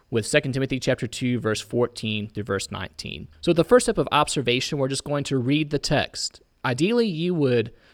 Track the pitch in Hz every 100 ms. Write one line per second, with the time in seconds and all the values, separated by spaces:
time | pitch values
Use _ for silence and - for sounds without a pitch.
0 | _ 117 104 - 139 131 131 - - 127
1 | 120 - 127 123 110 107 - 123 120 -
2 | 110 107 104 - 98 98 - 95 92 -
3 | - - - - - 170 160 247 233 208
4 | 139 139 151 - 120 123 - 147 135 135
5 | - 143 139 135 123 147 147 143 - 143
6 | 92 - - - _ _ 127 127 175 240
7 | 233 156 175 175 135 123 113 - _